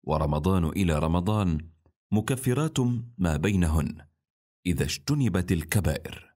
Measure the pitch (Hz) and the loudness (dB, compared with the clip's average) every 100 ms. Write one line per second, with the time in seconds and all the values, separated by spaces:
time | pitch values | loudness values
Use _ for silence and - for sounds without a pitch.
0 | - 76 73 73 76 95 82 - 92 76 | 0 0 2 0 2 2 2 0 0 2
1 | 80 87 87 107 92 78 80 _ _ _ | 2 0 0 0 0 -2 -6 _ _ _
2 | _ 104 - 127 127 123 156 156 123 120 | _ -2 0 -2 0 0 0 0 0 -2
3 | 120 - 87 76 90 98 85 80 71 - | -6 -2 0 2 2 2 2 2 0 -6
4 | - _ _ _ _ _ - 131 - - | -18 _ _ _ _ _ -4 -2 -2 -4
5 | - 147 123 90 87 90 82 107 80 69 | -2 0 2 0 0 -2 0 0 0 -2
6 | - - - | -6 -16 -20